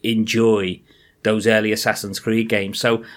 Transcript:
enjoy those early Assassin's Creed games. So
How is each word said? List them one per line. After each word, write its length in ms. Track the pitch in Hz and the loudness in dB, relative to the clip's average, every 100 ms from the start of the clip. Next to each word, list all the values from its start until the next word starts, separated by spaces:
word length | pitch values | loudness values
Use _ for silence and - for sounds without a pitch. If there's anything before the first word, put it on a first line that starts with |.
enjoy 760 | 110 110 107 113 113 107 95 87 _ _ _ _ | -2 -2 0 2 2 2 0 -6 _ _ _ _
those 240 | 107 110 107 | -2 0 4
early 260 | 110 107 | 4 2
Assassin's 460 | 110 113 104 101 98 | 0 -2 -2 -6 -6
Creed 300 | 113 113 113 | -2 -2 0
games. 280 | 107 98 104 | -2 -2 -2
So 240 | 120 113 113 | 0 -2 -4